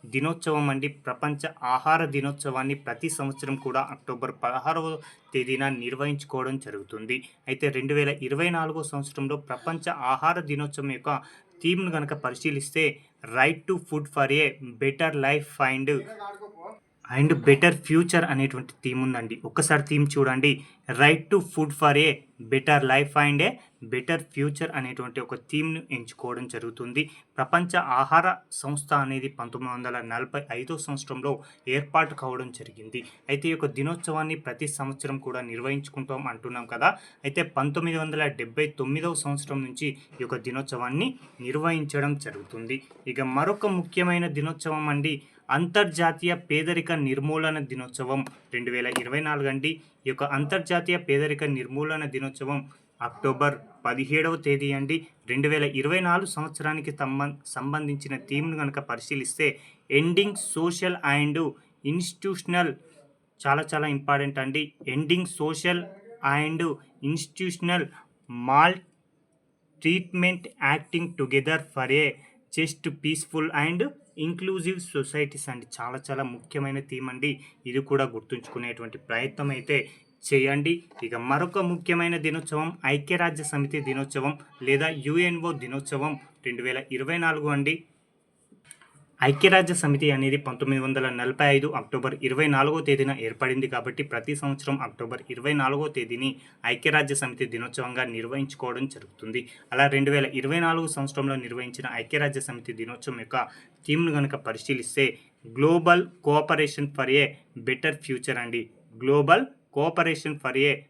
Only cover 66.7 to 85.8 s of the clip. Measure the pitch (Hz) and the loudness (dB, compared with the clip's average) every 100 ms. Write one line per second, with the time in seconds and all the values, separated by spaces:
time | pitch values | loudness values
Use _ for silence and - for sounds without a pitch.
66.7 | 139 - _ 139 160 - - 185 175 175 | -2 -10 _ -4 -4 -6 -4 -4 -2 0
67.7 | 180 139 - - _ - 120 123 139 170 | 0 -2 -8 -20 _ -14 -6 4 6 6
68.7 | 185 _ _ _ _ _ _ _ _ _ | 4 _ _ _ _ _ _ _ _ _
69.7 | _ 165 185 175 180 180 180 - - 143 | _ 0 0 0 0 0 0 -12 -2 0
70.7 | 151 - 170 147 - 131 135 135 160 - | 0 -2 -4 -4 -4 2 2 2 0 -2
71.7 | - 127 143 147 - - _ _ - 160 | -6 2 2 2 -2 -18 _ _ -4 -4
72.7 | 160 170 151 151 156 - 160 156 147 156 | -4 -8 -4 -2 -2 -4 -4 -2 0 0
73.7 | 175 277 - _ - 156 175 185 190 170 | 0 -4 -6 _ -6 -4 -2 -4 -2 -2
74.7 | 185 - 143 135 151 143 143 139 123 117 | -4 -4 -6 -4 -2 -4 -4 -10 -10 -12
75.7 | - 120 135 139 135 131 120 - 147 139 | -10 -8 -8 -6 -4 -4 -8 -8 -4 -4
76.7 | 139 139 127 131 127 147 143 - _ 127 | -4 -6 -10 -8 -4 -2 -4 -12 _ -4
77.7 | 127 139 139 135 113 - 123 - 117 120 | -4 0 2 2 -2 -8 -10 -8 -10 -8
78.7 | 117 117 - - 113 135 - 143 131 - | -8 -12 -14 -4 -2 -2 -2 -4 -4 0
79.7 | 143 - - _ _ - 139 135 143 151 | 0 0 -14 _ _ 2 4 4 2 2
80.7 | 170 - - 113 117 123 143 175 196 180 | 0 -4 -12 -6 -4 0 0 2 0 0
81.7 | 175 175 170 170 170 151 160 147 151 160 | 0 0 2 2 0 -2 -4 -4 -4 -4
82.7 | 175 131 147 143 175 170 151 147 143 139 | -2 0 0 0 2 2 0 -4 -2 -2
83.7 | 151 131 135 135 139 139 147 - - 127 | -2 -2 -4 -2 -2 -2 -4 -12 -6 2
84.7 | 139 160 156 135 165 175 170 170 143 127 | 4 2 -2 0 2 2 2 -2 -4 -6
85.7 | 135 | -8